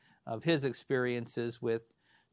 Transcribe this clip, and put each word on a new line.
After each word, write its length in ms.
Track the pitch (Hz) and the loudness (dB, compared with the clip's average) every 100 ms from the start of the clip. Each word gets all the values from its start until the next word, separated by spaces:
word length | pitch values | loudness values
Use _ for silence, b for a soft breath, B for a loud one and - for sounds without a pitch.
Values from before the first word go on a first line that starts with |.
| b b - | b b -8
of 160 | 113 | -2
his 220 | 165 156 135 | 2 2 2
experiences 960 | - - 127 123 120 117 123 117 - | -2 0 2 2 0 -4 -4 -4 -2
with 200 | 120 117 - _ _ _ _ | 0 0 -2 _ _ _ _